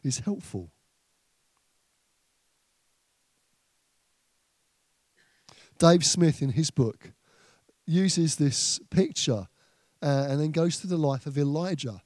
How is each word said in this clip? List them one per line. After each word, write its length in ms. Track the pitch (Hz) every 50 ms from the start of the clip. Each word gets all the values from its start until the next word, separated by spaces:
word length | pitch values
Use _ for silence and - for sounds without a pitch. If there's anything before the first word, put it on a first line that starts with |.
| -
is 160 | 135 127 -
helpful. 540 | - 208 202 190 - - - 98 87 82 - _ _ _ _ _ _ _ _ _ _ _ _ _ _ _ _ _ _ _ _ _ _ _ _ _ _ _ _ _ _ _ _ _ _ _ _ _ _ _ _ _ _ _ _ _ _ _ _ _ _ _ _ _ _ _ _ _ _ _ _ _ _ _ _ _ _ _ _ _ _ _ _ _ _ _ _ _ _ _ _ _ _ _ _ _ _ _ _ _ _ _ _ _ _ - - - - - _ _
Dave 260 | 165 165 175 175 -
Smith, 380 | - - 180 175 160 - - 139
in 80 | 135
his 200 | 120 - 147 -
book, 420 | - - 123 110 - - - - - _ _ _ _ _ _ _ _ _ _ _ _ _ _
uses 500 | - 160 180 190 185 - 175 165 156 -
this 440 | - 147 139 113 - - - - - - -
picture, 560 | - 170 190 302 - - - - 120 104 92 - _ _ _ _ _ _ _ _ _ _ -
uh, 240 | 147 139 139 139 143
and 120 | 135 147
then 100 | 151 156
goes 280 | 147 165 165 175 160 -
through 120 | - 185
the 60 | 180
life 300 | 165 151 139 135 127 -
of 120 | 151 135 143
Elijah. 640 | 143 143 143 156 175 185 185 135 - 123 101 92 -